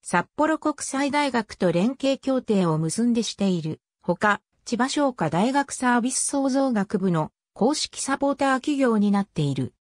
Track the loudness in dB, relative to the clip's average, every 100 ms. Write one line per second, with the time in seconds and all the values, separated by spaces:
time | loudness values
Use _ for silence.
0 | -2 -2 -2 0 0 2 -2 -4 -6 -2
1 | 0 0 0 -2 -4 -2 0 2 0 0
2 | 0 0 0 -2 0 0 2 0 -2 0
3 | 0 0 -2 -2 -2 0 -4 -10 _ _
4 | -4 0 0 0 _ _ -8 -2 0 2
5 | 0 0 -2 2 2 0 -2 -2 0 2
6 | 0 -2 -2 0 0 2 0 0 -2 -2
7 | 0 0 -2 _ _ -2 0 0 -6 -8
8 | -6 -2 0 0 0 0 -2 0 2 2
9 | 2 2 -2 -2 -2 -2 -6 _